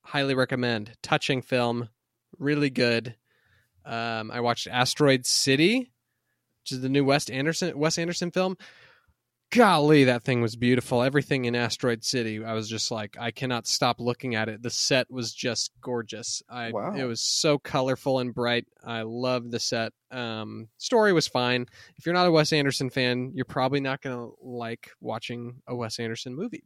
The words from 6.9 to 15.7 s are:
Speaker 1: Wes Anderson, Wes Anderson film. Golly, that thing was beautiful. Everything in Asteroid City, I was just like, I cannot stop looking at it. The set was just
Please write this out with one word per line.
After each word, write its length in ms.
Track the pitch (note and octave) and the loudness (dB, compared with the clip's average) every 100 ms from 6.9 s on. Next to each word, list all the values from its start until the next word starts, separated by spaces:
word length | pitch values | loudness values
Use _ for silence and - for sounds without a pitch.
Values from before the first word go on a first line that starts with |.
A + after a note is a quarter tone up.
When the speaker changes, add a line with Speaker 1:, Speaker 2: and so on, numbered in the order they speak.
| C3+ | 2
Speaker 1:
Wes 240 | C3+ C#3+ - | 4 2 0
Anderson, 500 | C3 D3 E3 F3+ C#3+ | -4 -2 -2 -4 -2
Wes 200 | D#3 E3 | -2 -2
Anderson 320 | E3+ E3+ F3 | -4 -4 -4
film. 260 | F#3 F#3 F#3 - - - _ _ _ _ _ - | -2 -2 -4 -12 -20 -20 _ _ _ _ _ -2
Golly, 520 | A#3 A3 E3 D3 D3+ | 6 6 8 8 8
that 180 | C3 A#2+ | 8 4
thing 180 | - A#2+ | 2 2
was 120 | A#2 | 0
beautiful. 480 | A#2 A#2+ B2 - A#2+ | 0 2 4 4 2
Everything 420 | B2+ C#3+ C3+ C#3 | 2 2 0 0
in 120 | B2 A#2+ | 0 0
Asteroid 480 | A#2+ - C3 A#2 | -2 0 -2 -2
City, 400 | - C3 A2+ G#2+ | -2 -2 -2 -4
I 80 | A2+ | -4
was 160 | A2 G#2+ | -4 -4
just 240 | A2+ - | -4 -4
like, 240 | A#2 G#2 - | -4 -8 -8
I 140 | A#2 | -8
cannot 340 | - C3 A#2+ - | -6 -4 -4 -2
stop 320 | - B2+ A#2+ | 0 0 0
looking 380 | A#2+ A#2+ C3 A2 | -2 -4 -2 -2
at 120 | A2 | -2
it. 140 | G#2+ | -4
The 80 | A#2+ | -6
set 400 | - - C3+ A#2+ | -2 0 0 0
was 240 | B2+ A2+ | -4 -8
just 380 | - B2+ A2+ - | -4 -4 -2 -6